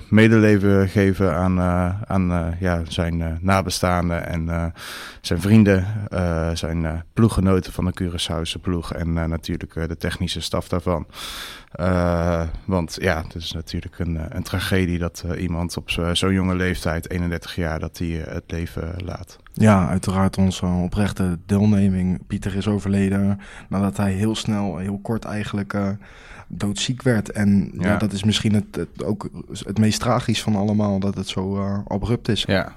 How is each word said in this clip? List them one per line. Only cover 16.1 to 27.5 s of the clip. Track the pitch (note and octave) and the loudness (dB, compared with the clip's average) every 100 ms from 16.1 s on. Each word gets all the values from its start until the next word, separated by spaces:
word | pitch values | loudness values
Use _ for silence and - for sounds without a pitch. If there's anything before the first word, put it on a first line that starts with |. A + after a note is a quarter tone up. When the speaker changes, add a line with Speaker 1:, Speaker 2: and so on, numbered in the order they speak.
Speaker 1:
zo'n | F2 F#2+ | 2 2
jonge | F#2+ F#2 | 2 2
leeftijd, | F2+ F#2 F2 F2 D#2+ - | 0 0 -2 -2 -4 -4
eenendertig | F2 F2 E2+ - | -4 -2 -4 -6
jaar, | - E2 D#2+ | -4 -4 -4
dat | D#2+ - | -6 -6
hij, | E2+ E2 | -6 -6
eh, | D#2 | -6
het | E2+ - | -10 -8
leven, | E2 E2+ E2 E2 E2+ | -6 -6 -6 -8 -8
eh, | F2+ | -8
laat. | E2 - - - | -10 -12 -20 -10
Speaker 2:
Ja, | - A2 G2 F2+ | 2 6 6 4
uiteraard | F#3 - F#2 F#2+ - | 0 0 2 2 2
onze | F#2+ - F2+ | 2 2 0
oprechte | F2+ F2+ - G2 - F#2 E2+ - | 0 0 0 0 0 -2 -2 0
deelneming. | G2+ G#2+ G2+ G2+ F#2 F#2 F2+ - | 2 4 4 4 2 0 -2 -4
Pieter | G2+ G2+ F#2+ | -6 -4 -2
is | G2+ | 0
overleden | G#2 G2 G2 G2 G2 G2 G2+ - - - | 0 0 2 2 2 2 0 -6 -18 -6
nadat | F#2+ G2 - | -2 0 0
hij | G2+ | 0
heel | F#2+ G#2+ | 2 0
snel, | G#2+ - G#2 G2+ D#2+ | 0 -2 -2 -2 -4
heel | G2 G2 | -6 -6
kort | - A2+ | -4 -6
eigenlijk, | - G#2 G#2 G#2 G2 | -4 -6 -4 -4 -4
eh, | G2+ G2 G2 - - - - - | -2 -2 -4 -10 -20 -20 -20 -14
doodziek | E2+ G#2 G2+ - B2 | -6 -4 -2 -4 -2
werd. | C3 A2+ - | 2 2 0
En | G#2+ G2+ | 0 4